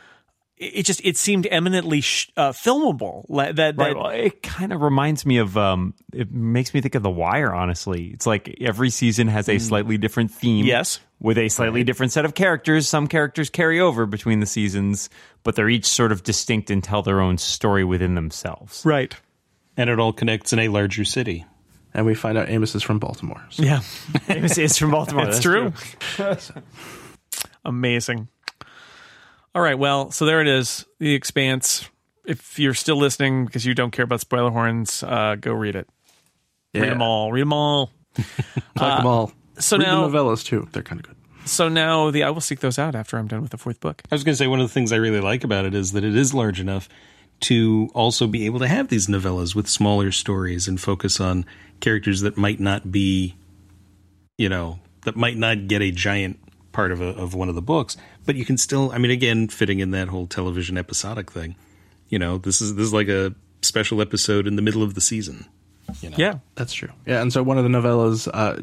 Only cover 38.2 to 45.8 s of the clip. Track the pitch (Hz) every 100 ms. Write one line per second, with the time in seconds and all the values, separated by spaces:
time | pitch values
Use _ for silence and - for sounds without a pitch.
38.2 | - - - - - - 143 139 123 117
39.2 | 107 - _ - - 196 190 190 170 147
40.2 | 127 113 - 107 - - - - - -
41.2 | _ - - - 165 160 160 160 151 147
42.2 | 143 160 - 135 131 123 156 117 107 117
43.2 | 107 110 120 113 123 117 - - - 147
44.2 | 151 135 131 131 120 135 113 110 110 104
45.2 | 98 123 117 98 95 101